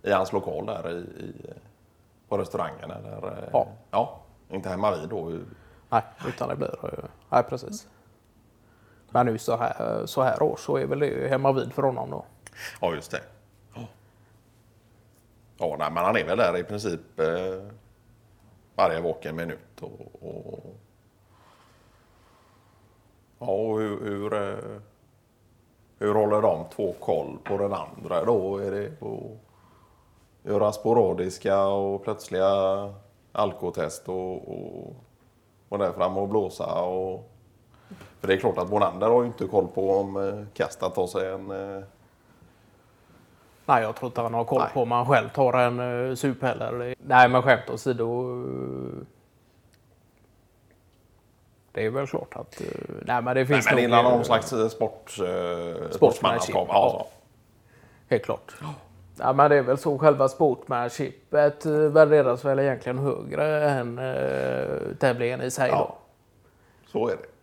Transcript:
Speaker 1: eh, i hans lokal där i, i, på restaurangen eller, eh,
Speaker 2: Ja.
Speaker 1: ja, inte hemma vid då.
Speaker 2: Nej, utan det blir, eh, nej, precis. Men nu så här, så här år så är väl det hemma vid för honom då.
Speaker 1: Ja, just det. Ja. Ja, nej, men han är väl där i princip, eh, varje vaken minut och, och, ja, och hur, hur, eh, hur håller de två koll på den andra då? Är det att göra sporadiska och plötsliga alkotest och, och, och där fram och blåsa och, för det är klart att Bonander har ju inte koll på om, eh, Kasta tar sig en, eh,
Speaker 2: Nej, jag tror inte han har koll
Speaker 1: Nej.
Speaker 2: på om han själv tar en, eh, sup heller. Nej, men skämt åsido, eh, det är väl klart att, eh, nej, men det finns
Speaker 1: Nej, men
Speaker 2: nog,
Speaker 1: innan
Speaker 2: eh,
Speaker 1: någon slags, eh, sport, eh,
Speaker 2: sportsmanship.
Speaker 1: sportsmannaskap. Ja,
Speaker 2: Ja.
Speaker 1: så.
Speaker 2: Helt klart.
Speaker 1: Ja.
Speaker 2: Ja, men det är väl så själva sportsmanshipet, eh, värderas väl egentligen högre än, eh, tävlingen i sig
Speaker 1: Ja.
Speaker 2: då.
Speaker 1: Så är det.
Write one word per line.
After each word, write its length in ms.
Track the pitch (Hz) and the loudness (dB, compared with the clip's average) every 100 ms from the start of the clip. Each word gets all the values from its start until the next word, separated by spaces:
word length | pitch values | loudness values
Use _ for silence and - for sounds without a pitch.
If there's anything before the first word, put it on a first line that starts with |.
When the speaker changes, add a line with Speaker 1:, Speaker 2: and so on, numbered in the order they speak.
Speaker 1:
eh, 60 | 92 | 2
i 40 | |
hans 200 | 95 95 | 0 2
lokal 320 | 98 98 - | -2 -4 -8
där 240 | 107 98 85 | -6 -8 -8
i, 40 | |
i, 380 | 87 - - - - - - - _ _ _ _ _ _ | -8 -12 -14 -16 -14 -18 -20 -20 _ _ _ _ _ _
på 80 | 101 | -4
restaurangen 540 | 95 95 82 69 76 | -4 -6 -6 -8 -14
eller, 360 | - 104 - - | -12 -12 -12 -10
eh, 220 | - - | -10 -2
Speaker 2:
Ja. 140 | 120 - - _ | -2 -2 -10 _
Speaker 1:
ja, 280 | 104 123 - - _ _ | -2 -2 -8 -20 _ _
inte 200 | 95 95 | -8 -6
hemma 220 | 92 104 | -2 -2
vid 140 | 87 80 | -2 -6
då. 220 | 104 82 85 90 - - - _ | -8 -6 -10 -12 -20 -20 -20 _
Speaker 2:
Nej, 120 | 113 - - 139 | -2 -2 -10 -10
utan 220 | - - | -6 -6
det 60 | |
blir, 240 | 139 - - | -4 -6 -6
eh, 200 | - - - - _ | -10 -10 -14 -20 _
nej, 140 | - | 0
precis. 440 | - 131 - 208 - _ _ _ _ _ _ _ _ _ _ _ _ | 0 -6 -8 -14 -16 _ _ _ _ _ _ _ _ _ _ _ _
Men 160 | 123 | 0
nu 120 | 123 113 | 0 -2
så 180 | - 117 | -4 -2
här, 480 | 120 - - - | -2 -4 -4 -4
så 160 | - - | -4 0
här 200 | 131 - | 0 2
år 120 | 156 - | 0 -2
så 180 | - 139 | -4 -2
är 80 | |
väl 140 | 139 139 | -2 -2
det 280 | 143 131 135 | -2 -2 -2
hemma 220 | 135 135 | 0 2
vid 220 | 135 120 | 0 -2
för 80 | 135 | -2
honom 280 | 135 123 131 | -2 -2 -8
då. 140 | - - _ - - - - | -10 -14 _ -20 -18 -16 -6
Speaker 1:
Ja, 120 | 90 | -4
just 160 | 76 - | -4 -8
det. 100 | - - - _ _ _ | -12 -12 -20 _ _ _
Ja. 60 | - 117 _ _ _ _ _ _ _ _ _ _ _ _ _ _ _ _ _ | -18 -18 _ _ _ _ _ _ _ _ _ _ _ _ _ _ _ _ _
Ja, 180 | 82 76 | -6 -2
nej, 120 | 76 | -2
men 120 | 82 | 0
han 120 | 92 113 | 2 2
är 60 | |
väl 120 | - 98 | 0 2
där 200 | 95 87 | 2 0
i 60 | |
princip, 560 | 87 104 107 80 - - | -4 -6 -4 -6 -10 -2
eh, 460 | 80 87 95 92 101 110 _ _ _ _ _ _ _ _ _ | 0 0 -4 -8 -12 -20 _ _ _ _ _ _ _ _ _
varje 260 | - 92 80 | 0 0 2
vaken 340 | 85 78 78 | -4 -6 -8
minut 460 | 80 85 - - - | -8 -8 -10 -16 -18
och, 200 | - - - - | -16 -16 -20 -18
och, 540 | - - - - - - _ _ _ _ _ _ _ _ _ _ _ _ _ _ _ _ _ _ _ _ _ _ _ _ _ _ | -14 -14 -14 -16 -18 -20 _ _ _ _ _ _ _ _ _ _ _ _ _ _ _ _ _ _ _ _ _ _ _ _ _ _
ja, 60 | |
och 340 | 120 98 110 107 | -4 -2 0 0
hur, 200 | 107 101 | -2 -4
hur, 280 | 107 101 104 | -6 -6 -4
eh, 460 | 107 98 101 107 107 107 _ _ _ _ _ _ _ _ _ _ _ | -4 -4 -8 -12 -16 -20 _ _ _ _ _ _ _ _ _ _ _
hur 140 | 104 | 0
håller 260 | 107 107 104 | 2 4 4
de 240 | 110 80 80 | 2 0 -6
två 180 | - 98 - | -6 -6 -4
koll 380 | - 82 69 - | -4 -2 -4 -10
på 140 | - 98 | -6 -2
den 160 | 101 | -2
andra 520 | 95 76 78 - 87 | -4 -8 -14 -4 -2
då? 320 | 95 - 95 98 | 2 0 0 -4
Är 140 | 101 | -4
det 140 | 101 101 - | -6 -8 -10
att 380 | 110 110 110 110 _ _ _ _ _ _ _ _ _ _ - | -12 -12 -12 -18 _ _ _ _ _ _ _ _ _ _ -4
göra 200 | 104 104 | 0 0
sporadiska 920 | - 110 117 95 90 92 - - 98 | 0 4 6 4 2 -4 -4 0 2
och 380 | 98 98 98 98 | 2 0 -2 -4
plötsliga 880 | 110 104 - 92 95 98 95 98 101 101 _ _ _ | -6 -8 -6 0 2 4 2 0 -6 -14 _ _ _
alkotest 800 | - 101 - 90 87 76 - - | -2 -2 -2 -8 -4 -6 -6 -8
och, 400 | 92 92 92 - | -6 -6 -8 -10
och, 440 | - - 82 - - - _ _ _ _ _ _ | -12 -12 -14 -16 -18 -20 _ _ _ _ _ _
och 80 | 101 | -2
där 120 | 92 | -2
fram 260 | 85 90 95 | 0 0 0
och 100 | 98 | 0
blåsa 520 | 107 92 - 85 85 | 0 -2 -6 -4 -2
och, 480 | 90 92 92 98 - - _ _ _ _ _ - - - | -2 -2 -4 -8 -14 -20 _ _ _ _ _ -20 -20 -8
för 80 | 95 | 2
det 60 | |
är 40 | 95 | 4
klart 200 | 110 - | 4 0
att 120 | 92 | 0
Bonander 400 | 104 95 87 110 | 2 2 2 4
har 120 | 120 | 4
ju 60 | 120 | 2
inte 200 | 110 - | -4 0
koll 200 | 104 87 | 2 2
på 240 | - 95 98 | -2 2 2
om, 280 | 98 98 98 | 0 -4 -4
eh, 180 | 104 107 | -6 -12
Kasta 360 | - 76 - 92 | -4 -4 -2 -4
tar 180 | 98 90 | -2 -2
sig 240 | 95 95 | -2 -4
en, 200 | 95 98 | -6 -8
eh, 320 | 98 98 98 98 _ _ _ _ _ - _ _ _ _ _ _ - _ _ _ _ | -10 -8 -12 -16 _ _ _ _ _ -20 _ _ _ _ _ _ -20 _ _ _ _
Speaker 2:
Nej, 180 | - 127 | 2 2
jag 120 | 110 | 2
tror 120 | 113 127 | -4 -6
inte 120 | - | -2
han 120 | 117 | -2
har 100 | 117 | -2
koll 140 | 117 131 | 0 0
Speaker 1:
Nej. 80 | - | 2
Speaker 2:
på 80 | 135 | 0
om 100 | 117 | 0
han 140 | 120 | 0
själv 240 | 120 131 101 | 4 2 2
tar 240 | - 131 | 2 4
en, 560 | 123 123 123 123 120 127 | 4 2 2 -4 -2 -4
eh, 60 | |
sup 260 | 127 143 123 | -2 -2 -2
heller. 540 | 131 117 117 120 123 127 | -4 -2 -6 -6 -8 -10
Nej, 320 | 143 127 123 | 6 10 10
men 120 | 127 | 8
skämt 260 | 131 117 - | 6 4 2
åsido, 720 | 120 135 120 117 120 127 123 | -4 -4 -2 -2 -2 -4 -8
eh, 600 | 127 65 65 65 64 - - _ _ _ _ _ _ _ _ _ _ _ _ _ _ _ _ _ _ _ _ _ _ _ _ _ _ | -8 -6 -6 -8 -8 -10 -16 _ _ _ _ _ _ _ _ _ _ _ _ _ _ _ _ _ _ _ _ _ _ _ _ _ _
det 140 | - | -6
är 40 | 110 | -4
väl 180 | 131 139 | -4 -4
klart 280 | - - | -6 -8
att, 260 | - - - | -14 -14 -12
eh, 60 | 50 50 50 - | -10 -10 -10 -10
nej, 160 | - 123 | -2 -2
men 140 | 120 | 2
det 100 | 127 | 0
finns 200 | 131 143 | 4 4
Speaker 1:
Nej, 100 | 107 | 6
men 80 | 127 | 4
Speaker 2:
nog, 60 | 120 117 | 6 6
Speaker 1:
innan 60 | |
Speaker 2:
eh, 60 | 123 | 6
Speaker 1:
någon 140 | 120 | 4
slags, 280 | 120 117 - | 4 2 2
eh, 140 | 117 110 | 0 0
sport, 520 | - 110 - - - | 0 -4 -4 -16 -4
eh, 60 | |
Speaker 2:
sportsmanship. 680 | 92 90 87 87 85 85 - | -2 -2 -2 -4 -6 -8 -8
Speaker 1:
sportsmannaskap. 760 | 80 - - 95 117 92 98 90 | 6 6 6 2 2 0 0 4
Ja, 20 | |
Speaker 2:
Ja. 160 | 98 - - | 4 4 2
Speaker 1:
så. 80 | - - _ _ _ _ _ - - - _ | -8 -14 _ _ _ _ _ -20 -20 -20 _
Speaker 2:
Helt 140 | 120 | 0
klart. 300 | - - - - | 0 -6 -8 -14
Speaker 1:
Ja. 120 | 151 143 - - - - | -14 -14 -18 -20 -20 -2
Speaker 2:
Ja, 140 | 123 | 0
men 160 | 135 143 | 6 8
det 60 | 143 | 6
är 40 | |
väl 140 | 123 139 | 4 0
så 220 | 156 139 | 0 6
själva 300 | 156 139 131 | 6 6 2
sportsmanshipet, 1400 | - 156 123 - 123 120 - 131 - _ 147 147 147 | 4 2 2 -2 -4 -2 -4 -6 -8 _ 4 4 2
eh, 60 | 160 | 0
värderas 760 | 151 151 151 156 151 131 123 | 4 6 8 10 8 6 2
väl 140 | 143 135 | 0 2
egentligen 380 | 139 123 123 127 | 2 0 -4 -2
högre 720 | 139 - 139 147 151 151 147 | -2 -2 -4 -2 0 2 2
än, 280 | 135 120 120 | 0 -2 -6
eh, 960 | 131 131 135 135 131 127 131 - - - | -4 -2 -2 0 -2 -2 -2 -4 -6 0
tävlingen 420 | 139 120 120 127 | 0 2 -2 -2
i 100 | 127 | -6
sig 180 | 135 127 | 0 2
Speaker 1:
Ja. 80 | - | 2
Speaker 2:
då. 180 | - - _ _ _ _ _ _ _ _ _ | 0 -6 _ _ _ _ _ _ _ _ _
Speaker 1:
Så 160 | 113 113 | -4 -2
är 20 | - | -4
det. 80 | - _ | -10 _